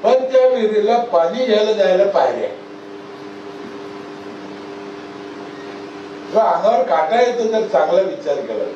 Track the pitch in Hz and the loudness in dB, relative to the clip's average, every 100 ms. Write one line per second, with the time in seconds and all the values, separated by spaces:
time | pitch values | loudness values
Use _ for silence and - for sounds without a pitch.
0 | 202 262 254 262 254 247 214 214 208 240 | 4 2 4 4 6 4 2 2 4 2
1 | - 175 165 226 247 214 208 196 190 185 | 4 2 2 2 2 4 4 4 4 4
2 | 196 - - - - - - - - - | 4 4 2 0 -4 -6 -14 -16 -16 -16
3 | - - - - - - 101 101 101 101 | -16 -14 -14 -14 -14 -12 -12 -12 -12 -12
4 | 101 101 101 101 98 101 101 101 101 101 | -14 -12 -12 -12 -12 -12 -12 -12 -12 -12
5 | 101 - - - - - - - - - | -14 -14 -12 -12 -12 -12 -12 -12 -12 -12
6 | - - - 202 196 - 202 226 170 165 | -14 -14 -2 2 2 4 4 2 2 2
7 | 160 226 240 233 220 220 - 170 147 175 | 2 2 2 2 0 0 2 2 4 2
8 | 185 - 151 - 113 110 - | 2 -2 -4 -4 -4 -4 -6